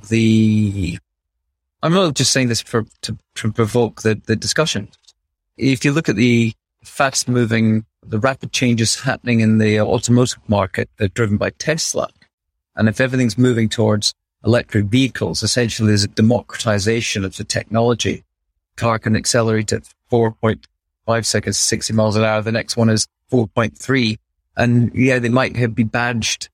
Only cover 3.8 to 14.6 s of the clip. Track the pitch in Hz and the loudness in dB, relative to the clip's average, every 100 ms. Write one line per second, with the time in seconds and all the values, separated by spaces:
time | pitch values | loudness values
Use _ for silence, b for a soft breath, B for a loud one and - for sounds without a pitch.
3.8 | 113 - 110 104 - 113 113 - 156 - | 0 0 -2 -2 -2 -4 -2 -2 -2 -2
4.8 | 110 _ _ _ _ _ _ - 127 131 | -8 _ _ _ _ _ _ -2 0 2
5.8 | 147 143 156 101 123 117 113 - _ _ | 0 0 0 2 2 2 0 -4 _ _
6.8 | - - 139 - - 123 117 113 110 110 | -10 -2 -2 0 -2 0 2 2 2 2
7.8 | 110 _ - 110 123 131 - - 127 117 | -2 _ -8 -2 -2 -2 -6 -2 0 2
8.8 | 110 - 127 - 123 117 110 110 110 107 | 0 -2 -4 -4 0 2 4 4 4 2
9.8 | 110 123 - 120 123 - - 101 95 - | 2 0 2 2 2 -2 -2 0 0 -4
10.8 | - - 104 - 113 104 98 - - 156 | -8 -4 -4 -2 0 0 -2 -4 -4 -4
11.8 | - - - _ _ _ _ _ _ - | -4 -4 -6 _ _ _ _ _ _ -2
12.8 | 110 104 131 131 123 107 127 117 110 - | 0 0 0 0 0 2 2 2 0 0
13.8 | 110 107 - - _ _ - 120 | 0 0 -2 -6 _ _ 0 0